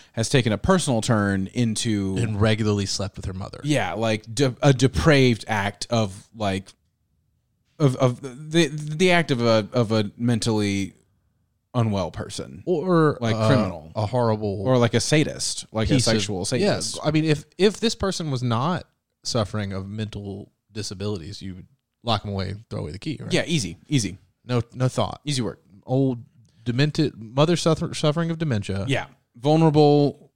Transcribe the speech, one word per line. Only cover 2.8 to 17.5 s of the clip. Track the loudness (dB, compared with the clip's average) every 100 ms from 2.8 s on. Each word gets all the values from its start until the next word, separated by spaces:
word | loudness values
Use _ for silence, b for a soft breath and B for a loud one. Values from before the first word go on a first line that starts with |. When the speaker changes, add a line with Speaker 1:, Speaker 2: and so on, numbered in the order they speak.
| 0
Speaker 2:
slept | -4 -6 -8
with | -10
her |
mother. | -10 -10 -6
Speaker 1:
Yeah, | -2 0 -2
like, | -2 -2 -2 -4
de-, | 0 0 2
a | 2
depraved | 4 2 2 4 6 6 2 -2
act | -2 -2 -6 -2
of, | 0 -2 -6 -16
like, | -6 -2 -2 -6 -20 _ _ _ _ _ _ _ _ _ 0
of, | 0 4
of | 0 0
the, | -10 -14 -2 2 2
the | -2 -6 0 4
act | 4 2
of | 2
a, | 4 4 2
of | 0 2
a | 0 -2 -2
mentally | 0 0 0 0 0 0 -4 -10 _ _ _ _ _ _ _
unwell | -2 0 0 -4
person. | -6 -10 -10 -12 -10
Speaker 2:
Or, | -4 -2 2 2 2 2
Speaker 1:
Like, | -2 2
Speaker 2:
uh, | 4
Speaker 1:
criminal. | 4 0 -6 -10
Speaker 2:
a | -6 -2
horrible | 0 0 0 -2 -2
Speaker 1:
Or, | 2 4
like, | 4
a | 2
sadist, | 2 0 0 -4 -6 -8 -8
like, | -4 2
a | 2
Speaker 2:
piece | 2
of |
Speaker 1:
sexual | 0 -2 -4 -2
sadist. | 0 0 0 -4 -6
Speaker 2:
Yeah, | -2
I |
mean, | 0 2
if, | 0 -4